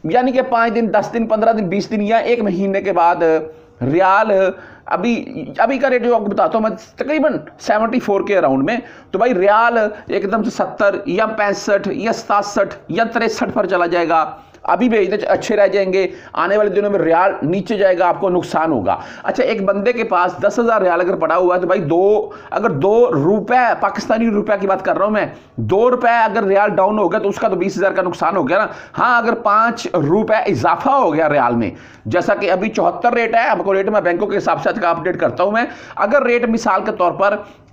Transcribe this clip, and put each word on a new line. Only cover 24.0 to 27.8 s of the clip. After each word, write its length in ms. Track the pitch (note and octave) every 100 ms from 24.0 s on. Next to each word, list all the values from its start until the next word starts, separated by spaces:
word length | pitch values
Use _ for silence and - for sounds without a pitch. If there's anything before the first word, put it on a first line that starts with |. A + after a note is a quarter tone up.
| - A3+ A#3
रुपया 280 | G#3 G#3+ G3+
की 100 | F#3+
बात 160 | F#3
कर 140 | F#3 E3
रहा 80 |
हूं 80 | G#3
मैं, 200 | G#3+ C#3+ - - -
दो 280 | A2 F#3+ A#3+
रुपए 200 | B3 A#3+
अगर 360 | A#3 A3 G#3+
रियाल 260 | G3 G3 G#3
डाउन 280 | - F#3+ G#3+
हो 100 | F3
गया, 120 | E3
तो 80 | G3
उसका 200 | - A3
तो 80 | F#3
बीस 200 | F#3+
हज़ार 160 | -